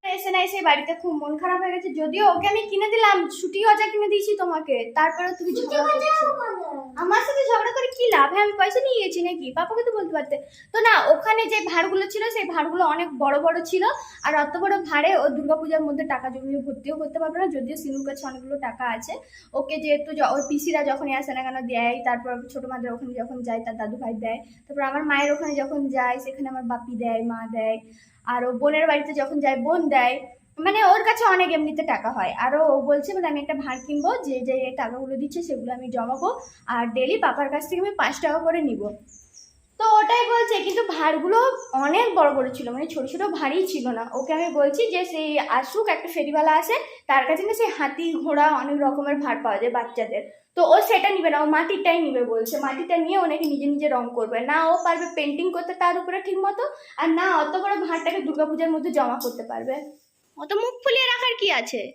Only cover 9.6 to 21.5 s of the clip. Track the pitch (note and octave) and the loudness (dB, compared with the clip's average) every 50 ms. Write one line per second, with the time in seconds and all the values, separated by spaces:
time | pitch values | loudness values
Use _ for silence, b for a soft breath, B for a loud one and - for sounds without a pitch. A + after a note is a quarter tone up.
9.6 | F4 F4 A4 A4+ A#4+ B4 A4 - - D#4+ D#4+ D4+ C#4+ D4 C#4+ C#4+ B B B B | -2 -2 -2 -2 -2 -2 -2 -2 -4 -2 -4 -4 -2 -2 -4 -6 B B B B
10.6 | B B _ A4 G#4+ A4+ G#4+ E4+ - - D#4+ - - A4 A4 A4 A4+ D#4+ A4 G#4+ | B B _ 4 6 6 6 6 8 6 4 4 6 2 2 2 2 2 0 -2
11.6 | F4 - E4+ E4+ E4 F#4+ F4+ F#4+ F#4+ F#4 - G#4+ G#4+ A#4 A4+ A4 F#4+ F4+ E4+ E4 | -2 0 0 0 0 2 2 0 -2 -2 -4 -4 -4 -2 -2 -2 -4 -2 -2 -2
12.6 | D4 E4 D#4+ F4+ F4+ D#4 D4+ D#4+ F4 D#4+ D4 B3 C#4+ C#4 C#4+ C#4+ D4+ E4 E4 F4 | -2 -2 0 2 2 2 2 0 -2 -6 -2 0 0 2 2 4 2 2 2 2
13.6 | E4+ - - F#4 F#4 A4+ - B B B B B B C#4 D4+ D4+ D4 D4 D4+ F4 | -2 -2 0 2 2 2 0 B B B B B B 0 0 2 0 0 -2 -2
14.6 | F4 G4 G4 G4 F4 D4+ D#4+ D4 D4 F4 G4 E4 C4+ C#4+ B3+ C4+ C#4+ C#4+ D#4 D#4 | 0 0 0 0 -2 0 0 2 2 4 4 4 2 2 0 0 0 0 0 0
15.6 | D#4+ D4+ D#4+ D#4 D#4 D4 C#4+ C#4 D4+ C4+ C#4 B3 B3+ C4 B3 C4 C4 C4+ C#4 C#4+ | 0 -2 0 0 0 0 -2 -4 -4 -4 -4 -6 -6 -8 -10 -8 -8 -6 -6 -6
16.6 | B3+ C#4+ C4 - - C4+ D#4 D4+ D#4 C#4+ D#4 D#4+ E4 D#4 D#4+ E4+ F#4+ F4 - C4+ | -6 -6 -10 -10 -8 -8 -6 -6 -6 -6 -4 -4 -4 -4 -2 -2 -2 -2 -2 -4
17.6 | B3 A#3 D4+ D4+ - C#4+ C4+ C4+ C4+ C#4 C#4 C#4 - C4+ C4 B3+ B3+ C4 C#4+ C#4+ | -6 -6 -8 -10 -8 -8 -8 -8 -8 -8 -10 -10 -12 -12 -14 -14 -12 -10 -8 -8
18.6 | C#4 A#3+ A3+ - B3+ A#3+ A3+ A3+ A#3 - - C5+ B B B B B B B C4 | -6 -8 -8 -6 -6 -6 -4 -6 -8 -10 -12 -12 B B B B B B B -6
19.6 | C#4+ C#4 D#4 D#4 D#4 D4+ D4 D4 D4 D4+ D#4 D4+ C#4+ B3+ B3 C#4 C#4 - D4+ C#4+ | -4 -4 -6 -6 0 0 0 0 0 -4 -2 0 2 2 2 0 -2 -2 -2 -2
20.6 | - F4 D#4 D4+ D4 C#4 C4+ C#4 D#4 C#4+ - C4+ C#4+ C#4+ C4 B3+ C4 C4 | -2 0 0 0 0 0 -2 -2 -2 -4 -4 -4 -4 -6 -6 -6 -6 -6